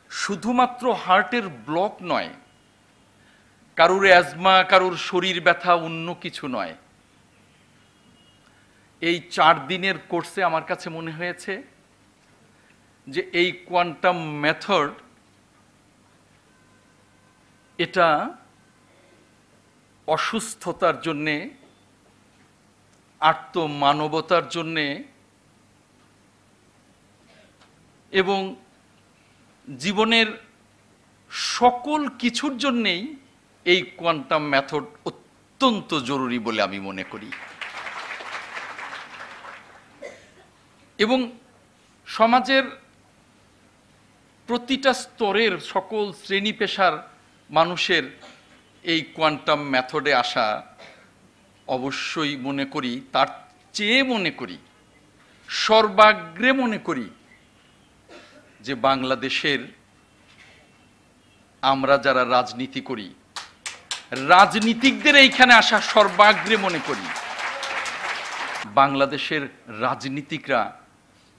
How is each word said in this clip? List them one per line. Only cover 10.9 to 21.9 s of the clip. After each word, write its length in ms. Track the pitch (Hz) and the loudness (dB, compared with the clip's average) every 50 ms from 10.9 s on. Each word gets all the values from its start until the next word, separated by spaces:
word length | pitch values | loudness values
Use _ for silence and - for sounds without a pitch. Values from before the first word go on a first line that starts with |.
মনে 200 | 160 165 165 165 | -10 -10 -10 -10
হয়েছে 520 | 156 156 175 175 175 175 - - 190 220 285 - _ _ _ _ _ _ _ _ _ _ _ _ _ _ _ _ _ _ _ _ _ _ _ _ _ _ _ 139 | -10 -8 -8 -8 -8 -10 -10 -10 -10 -10 -12 -16 _ _ _ _ _ _ _ _ _ _ _ _ _ _ _ _ _ _ _ _ _ _ _ _ _ _ _ -8
যে 220 | 135 170 180 - - | -8 -8 -6 -4 -2
এই 200 | 175 180 180 180 | 0 0 0 -2
quantum 840 | - - - 175 175 175 175 147 - - 180 180 170 160 156 147 | -6 -12 -4 -2 0 0 0 -4 0 0 0 0 0 -4 -8 -6
method, 560 | 147 147 151 160 - - - 202 165 143 147 - - - - _ _ _ _ _ _ _ _ _ _ _ _ _ _ _ _ _ _ _ _ _ _ _ _ _ _ _ _ _ _ _ _ _ _ _ _ _ _ _ _ _ _ _ _ _ _ _ _ _ _ _ _ _ - | -2 -2 -2 -2 -2 -2 -2 0 0 0 -2 -4 -12 -20 -20 _ _ _ _ _ _ _ _ _ _ _ _ _ _ _ _ _ _ _ _ _ _ _ _ _ _ _ _ _ _ _ _ _ _ _ _ _ _ _ _ _ _ _ _ _ _ _ _ _ _ _ _ _ -6
এটা 580 | 170 170 - 190 170 165 151 156 202 294 359 - - _ _ _ _ _ _ _ _ _ _ _ _ _ _ _ _ _ _ _ _ _ _ _ _ _ _ _ _ _ _ _ _ | -6 -2 0 2 2 4 2 0 -2 -6 -10 -14 -20 _ _ _ _ _ _ _ _ _ _ _ _ _ _ _ _ _ _ _ _ _ _ _ _ _ _ _ _ _ _ _ _
অসুস্থতার 920 | - 156 156 - - 226 220 - - - - - 180 160 - 190 165 151 135 | -4 -2 -2 -2 -4 -4 -6 -6 -8 -12 -10 -8 -8 -4 0 0 0 0 0
জন্যে, 500 | - 165 151 143 151 156 147 147 185 285 - _ - _ _ _ _ _ | -4 -6 -6 -4 -4 -4 -4 -6 -8 -12 -16 _ -20 _ _ _ _ _